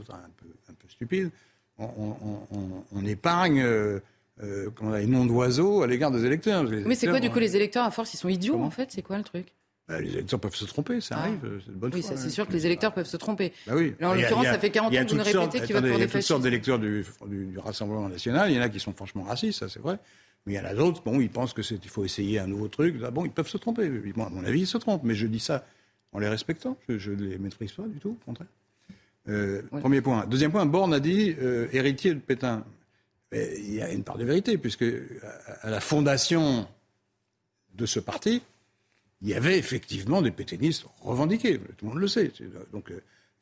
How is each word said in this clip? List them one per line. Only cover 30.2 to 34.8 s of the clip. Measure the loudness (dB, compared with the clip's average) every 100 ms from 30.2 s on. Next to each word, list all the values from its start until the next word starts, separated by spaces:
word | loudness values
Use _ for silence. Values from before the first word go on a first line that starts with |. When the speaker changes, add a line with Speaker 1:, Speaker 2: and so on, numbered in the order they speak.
| 2
Speaker 1:
Deuxième | 4 4
point, | 4 4
Borne | 4 4
a | 4
dit, | 4 4 2 2
euh, | 0 0 0
héritier | 2 2 2 2
de | 0
Pétain. | 0 0 0 -2 -6 -16 _ _ _ _ -8
Mais | -6 -4 -6
il | -6
y | -6
a | -4
une | -6
part | -6 -4
de | 0
vérité, | 0 2 0
puisque | 0 0